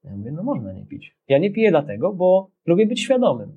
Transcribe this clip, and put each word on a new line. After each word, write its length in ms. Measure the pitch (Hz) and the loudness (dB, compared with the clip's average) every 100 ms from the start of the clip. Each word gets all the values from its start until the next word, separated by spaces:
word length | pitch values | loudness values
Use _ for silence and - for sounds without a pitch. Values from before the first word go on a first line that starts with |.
Ja 120 | 95 101 | -14 -12
mówię, 140 | 110 | -10
no 120 | 151 | -8
można 300 | 233 233 101 | -4 -6 -6
nie 120 | 95 98 | -14 -14
pić. 300 | - - _ _ | -16 -18 _ _
Ja 100 | 139 | 2
nie 140 | 190 | 2
piję 200 | 202 220 | 2 2
dlatego, 420 | 160 147 104 165 | 2 0 -4 -4
bo 360 | 196 185 190 190 _ - | 0 2 2 0 _ 0
lubię 200 | 170 214 | 2 2
być 160 | - | 0
świadomym. 500 | - 262 240 123 101 | 0 2 2 0 -6